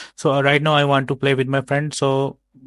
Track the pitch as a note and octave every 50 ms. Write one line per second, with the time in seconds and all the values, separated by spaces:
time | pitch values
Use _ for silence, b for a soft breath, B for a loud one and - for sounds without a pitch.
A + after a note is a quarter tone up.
0 | B B B B - D#3 C3+ C#3 C#3 C#3 C#3+ D3 D3 D#3 D3+ D3 C#3+ C#3+ C#3 C3+
1 | C3 B2 C#3+ C3 - C#3 C#3 B2+ C3 B2+ C3+ C3+ C3 - C#3 C#3+ D3+ D3+ - -
2 | C#3+ C3+ C3+ C3+ C#3 C#3 - _ _ _ _ C3+ C3+